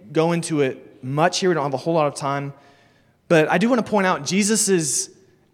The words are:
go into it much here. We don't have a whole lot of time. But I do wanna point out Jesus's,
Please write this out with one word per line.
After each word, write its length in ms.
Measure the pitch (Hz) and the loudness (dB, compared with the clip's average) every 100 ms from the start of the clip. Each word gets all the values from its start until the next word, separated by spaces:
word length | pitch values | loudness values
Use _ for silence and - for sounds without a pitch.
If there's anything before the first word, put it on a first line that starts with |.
| - | -6
go 220 | 156 165 | 0 2
into 260 | 170 160 151 | 0 -2 0
it 420 | 131 - - - | 0 -2 -14 -14
much 380 | 127 143 175 - | -6 0 0 2
here. 100 | 185 | 0
We 60 | 156 | 0
don't 80 | |
have 100 | 143 | -2
a 40 | 131 | -4
whole 160 | 165 | -2
lot 140 | 165 143 | 0 0
of 80 | 139 | -2
time. 380 | 143 139 143 - - _ _ _ _ _ - | -4 -4 -6 -10 -20 _ _ _ _ _ 2
But 200 | 170 156 | 2 4
I 80 | 175 | 2
do 120 | 226 | 2
wanna 140 | 247 | 0
point 220 | - 214 185 | 0 0 0
out 200 | 160 139 | 0 -2
Jesus's, 840 | 190 202 220 190 180 151 - - - _ _ _ | 0 0 0 2 0 0 -4 -6 -12 _ _ _